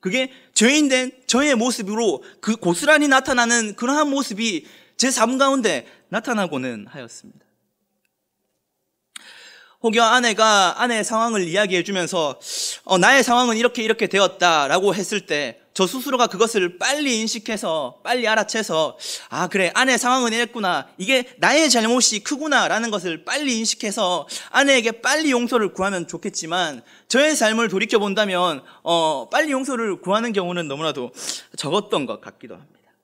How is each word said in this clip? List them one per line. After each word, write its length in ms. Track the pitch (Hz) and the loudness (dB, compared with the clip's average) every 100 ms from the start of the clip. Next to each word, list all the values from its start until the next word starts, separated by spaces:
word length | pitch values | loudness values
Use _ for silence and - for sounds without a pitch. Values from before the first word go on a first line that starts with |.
그게 320 | 185 226 262 - _ | -4 -4 -4 -8 _
죄인된 580 | - 220 294 294 262 254 - - | 2 4 4 4 2 -2 -8 -2
저의 280 | 233 294 254 | 0 2 2
모습으로 680 | 247 240 196 214 226 139 - - | 0 -2 -6 -2 0 -2 -8 -10
그 160 | - 220 | -4 -2
고스란히 500 | 180 170 294 302 294 | 0 0 4 4 6
나타나는 680 | 262 262 254 233 240 220 196 | 2 2 0 2 2 0 -4
그러한 340 | 240 285 302 | -2 0 0
모습이 560 | 277 269 202 226 170 - - _ _ | 0 -4 -4 -4 -4 -10 -20 _ _
제 120 | 254 | -2
삶 280 | 247 226 254 | 2 0 2
가운데 500 | 277 269 214 147 - - _ | 2 2 0 -2 -6 -20 _
나타나고는 800 | 196 226 220 185 143 127 113 104 | -8 -4 -2 -2 -4 -6 -8 -12
하였습니다. 520 | 147 117 - - - _ _ _ _ _ _ _ _ _ _ _ _ _ _ _ _ _ - - - - - - _ | -18 -18 -20 -20 -20 _ _ _ _ _ _ _ _ _ _ _ _ _ _ _ _ _ -20 -20 -20 -20 -20 -20 _
혹여 220 | 233 220 | 0 4
아내가 800 | 226 240 240 202 220 208 185 - | 4 4 2 2 4 6 4 2
아내의 220 | 240 233 | -2 -2
상황을 420 | 208 226 226 220 175 | -2 -2 -2 -2 -2
이야기해주면서, 920 | 175 208 180 170 196 165 185 151 127 - - - - - | -2 0 -2 -2 -4 -4 -2 -4 -6 -12 -8 -8 -10 0
어, 120 | 185 | 4
"나의 260 | 190 269 | 6 6
상황은 340 | 254 240 247 226 | 6 4 2 2
이렇게, 260 | 240 240 | 0 0
이렇게 240 | 220 220 202 | -2 0 0
되었다"라고 840 | 196 190 190 175 160 139 165 196 | 2 0 2 2 2 2 2 2
했을 320 | 185 185 214 180 | 0 -4 -6 -4
때 380 | 151 139 110 _ - | -4 -4 -10 _ -2
저 120 | 190 | -2
스스로가 400 | 262 254 262 240 | -2 -6 0 0
그것을 500 | 180 226 226 175 175 | 2 0 2 -2 -2
빨리 420 | 233 285 294 226 | -2 0 0 -2
인식해서, 800 | 220 226 208 214 214 160 135 - | -2 -6 -8 -6 -4 -4 -6 -10
빨리 240 | - 254 220 | -4 -2 0
알아채서, 680 | 214 208 226 208 160 151 - - - - | 0 0 -4 -2 0 -2 -4 -12 -12 -10
"아, 180 | 135 175 | -6 -4
그래, 240 | 196 180 | 0 0
아내 240 | 208 262 247 | 2 2 2
상황은 340 | 247 254 240 | 2 0 0
이랬구나. 560 | 220 240 233 196 165 131 - | -2 -4 -2 -2 -2 -4 -10
이게 260 | 185 262 - - | 0 0 0 -2
나의 300 | 175 269 320 | 2 4 4
잘못이 520 | 240 220 247 226 214 | 2 2 2 2 -2
크구나"라는 680 | 202 277 311 269 180 190 233 | -6 -6 0 0 2 0 -2
것을 340 | 208 175 156 - | -4 -4 -6 -4
빨리 320 | 254 294 226 | -4 -2 -2
인식해서 720 | 220 - 214 202 190 180 143 - - | -2 -4 -6 -2 -2 -2 -6 -12 -4
아내에게 500 | - 277 269 226 226 | 0 4 4 2 -2
빨리 300 | - 302 311 | -2 0 2
용서를 420 | 247 240 254 202 | 0 0 0 0
구하면 340 | - 190 190 170 | -2 -4 -4 -8
좋겠지만, 760 | 165 208 185 165 175 170 131 - - _ | -10 -10 -10 -6 -4 -4 -6 -18 -20 _
저의 280 | 240 302 302 | 2 2 2
삶을 340 | 220 220 226 | 0 2 0
돌이켜본다면, 960 | 190 190 233 202 196 208 180 180 147 - - | 0 0 0 0 0 0 2 0 -2 -10 -12
어, 460 | - 170 160 143 117 | -2 0 2 -2 -2
빨리 200 | 240 311 | -2 0
용서를 480 | 269 269 254 226 180 | -2 -4 -4 -4 -6
구하는 300 | - 202 233 | -2 -2 0
경우는 360 | 202 175 175 160 | -2 -2 -4 -6
너무나도 440 | 139 160 135 123 - - - - - | -4 -4 -4 -8 -10 -10 -12 -12 -10
적었던 480 | 147 180 202 196 131 | -2 -2 0 -4 -4
것 160 | 104 | -8
같기도 320 | - - 113 | -14 -20 -20
합니다. 380 | 87 - _ _ _ | -20 -20 _ _ _